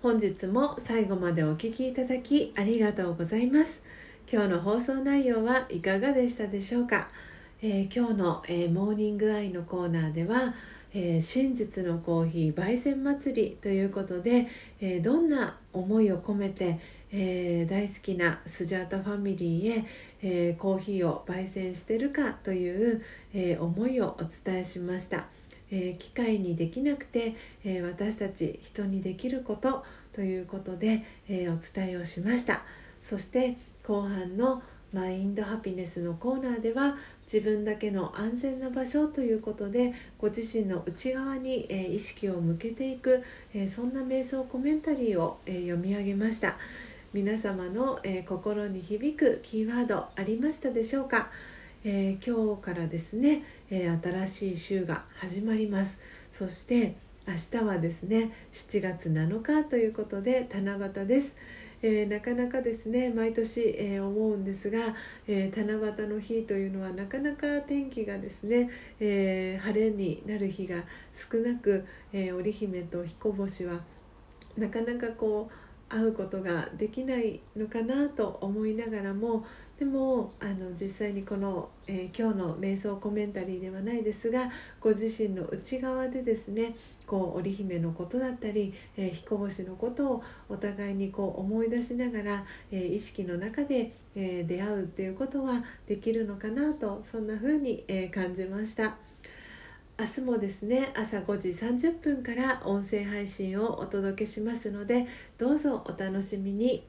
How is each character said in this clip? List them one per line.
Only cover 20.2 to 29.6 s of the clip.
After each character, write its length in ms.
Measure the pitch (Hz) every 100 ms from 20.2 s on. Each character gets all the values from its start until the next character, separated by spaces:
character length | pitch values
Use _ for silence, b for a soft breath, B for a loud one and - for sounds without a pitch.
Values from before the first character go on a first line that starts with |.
え 320 | 196 180 175 165
ー、 20 |
コ 180 | 196 190
ー 0 |
ヒ 120 | 190 196
ー 40 | 170
を 160 | - -
焙 200 | 185 190
煎 280 | 196 185 175
し 80 |
て 120 | - 226
る 140 | 277
か 300 | 277 254 -
と 80 | -
い 400 | 185 180 185 233
う、 120 | 220 B B B 202
え 200 | 180 165
ー、 60 |
思 260 | 170 180 240
い 140 | 262
を 160 | 202 -
お 40 |
伝 380 | 165 - - 185
え 20 |
し 160 | 180 185
ま 200 | 175 185
し 120 | -
た。 160 | 180 - B B B B
え 240 | 190 180 170
ー、 20 |
機 140 | -
械 280 | - 233 214
に 160 | 180 165
で 120 | 165
き 140 | 247
な 140 | 285 285
く 100 | -
て、 300 | 240 226 226 B B
え 180 | 202 185
ー、 0 |
私 360 | 175 175 202 220
た 120 | 196
ち 300 | - 165 -
人 220 | - -
に 180 | 202 196
で 140 | 190 185
き 140 | 247
る 120 | 254
こ 140 | 254
と 280 | 214